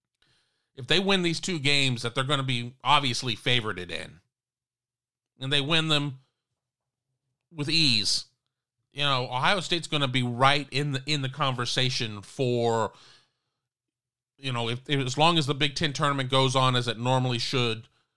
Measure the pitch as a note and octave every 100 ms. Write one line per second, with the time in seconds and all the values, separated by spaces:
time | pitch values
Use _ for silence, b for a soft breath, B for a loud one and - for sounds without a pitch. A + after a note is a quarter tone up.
0 | _ _ _ _ _ _ _ - A#2 E3
1 | F#3+ F#3+ F3 E3 - E3+ C#3 C#3+ C3+ A#2
2 | A#2+ C3+ C3 C#3+ C3 A#2+ A#2+ - B2+ C#3+
3 | C#3 A2+ B2+ A2+ C3+ B2 G#2+ F#2 E2+ D#2
4 | - - _ _ _ _ _ _ _ _
5 | _ _ _ _ C3 C#3+ C#3 D#3+ D#3+ D3
6 | C#3+ C3 _ _ _ _ _ _ _ _
7 | _ _ _ _ _ D#3+ C#3+ E3 D3+ A2
8 | G2 - - _ _ _ _ _ _ C#3
9 | C#3+ C3 B2 B2+ D#3 G3 D#3 F3 - D3+
10 | C#3 B2+ B2 A#2+ C3+ D3 C#3 C3 D3 C3+
11 | C3+ D3+ C3 C3+ C#3 B2 A#2+ - B2+ B2+
12 | A2+ G#2 - - B2 A#2+ A#2 A2+ G#2+ b
13 | b b b b _ _ _ _ _ _
14 | _ _ _ _ C3+ B2 A#2 B2 - C#3+
15 | B2+ C3 D#3+ E3+ C3+ C3+ D3 C3+ D#3+ C3
16 | D3 C#3 B2+ C3+ C3 C3 C3 B2 A#2+ A2
17 | B2 C3 B2+ A#2+ - C3+ A#2+ A2 - _
18 | _